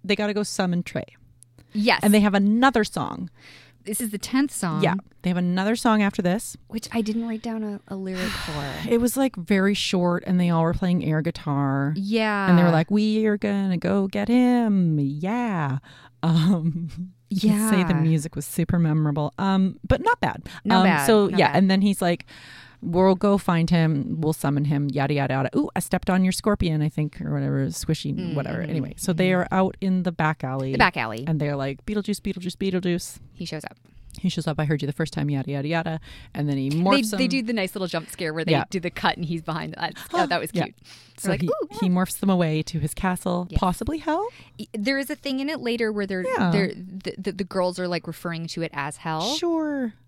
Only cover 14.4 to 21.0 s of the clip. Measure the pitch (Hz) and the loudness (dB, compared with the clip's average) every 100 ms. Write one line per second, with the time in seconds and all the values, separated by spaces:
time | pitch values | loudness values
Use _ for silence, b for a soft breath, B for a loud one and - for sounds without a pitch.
14.4 | 247 247 226 196 170 151 139 147 180 240 | 4 4 2 2 2 2 0 -2 -4 -2
15.4 | 240 185 143 135 B B B _ 170 165 | -2 -2 -2 -4 B B B _ 2 4
16.4 | 160 180 160 165 165 156 180 _ _ 190 | 4 2 0 -4 -8 -10 -12 _ _ 0
17.4 | 214 208 220 196 175 165 160 160 156 - | 2 2 4 2 4 2 4 2 0 -8
18.4 | - - 165 175 160 151 151 147 147 - | -6 -2 0 2 4 2 2 0 -4 -2
19.4 | 196 190 190 - - - 415 494 123 - | 0 2 0 -2 0 2 2 2 0 -2
20.4 | - B 202 185 185 156 | -12 B 2 6 6 6